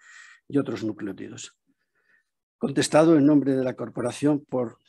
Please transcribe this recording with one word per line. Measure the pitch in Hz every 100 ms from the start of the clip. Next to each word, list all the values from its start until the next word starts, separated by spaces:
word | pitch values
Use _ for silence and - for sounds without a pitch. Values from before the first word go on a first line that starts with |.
| _ - - _ -
y | 143
otros | 131 110
nucleótidos. | 110 104 104 90 101 113 - _ _ _ _ _ _ _ _ _ _ _
Contestado | 127 139 - 151 160 160
en | 143
nombre | 147 131 131
de |
la | 127 123
corporación | 117 - 120 117 147 147
por | - 127 117 -